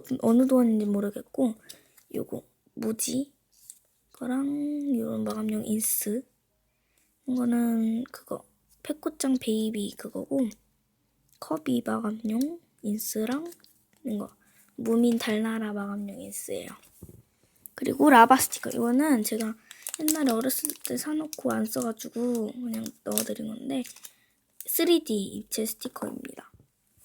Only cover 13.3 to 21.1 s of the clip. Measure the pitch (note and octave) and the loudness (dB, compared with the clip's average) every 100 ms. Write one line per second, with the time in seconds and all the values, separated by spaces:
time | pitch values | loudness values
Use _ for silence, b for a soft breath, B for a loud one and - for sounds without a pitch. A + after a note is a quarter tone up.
13.3 | C#4 E4+ - - _ _ _ C#4 G#3 - | -4 -6 -14 -20 _ _ _ -8 -6 -8
14.3 | - b b b - A3+ A3+ A#3+ A#3 - | -14 b b b -6 0 4 4 4 0
15.3 | G#3+ A3+ A3+ G#3+ G#3 G3+ G3+ G3+ F#3+ G3 | 0 0 -2 -4 -4 -6 -6 -8 -10 -12
16.3 | G3+ - F#2 F2+ - - - - - - | -10 -8 -8 -8 -14 -20 -20 -20 -20 -20
17.3 | _ _ _ - - C#4 C4+ D4 B3 A#3 | _ _ _ -20 -6 -2 6 10 12 10
18.3 | C4 - - - - A#3 B3 D#4 A#3+ G#3+ | 8 4 -4 -6 -2 2 2 4 2 0
19.3 | A3 A3 A3 B B B - D#4 D#4 C4+ | -2 -4 -8 B B B -2 0 2 2
20.3 | A3+ C4 - - - - B3 D4+ | 2 0 -2 -4 -6 -6 -4 -4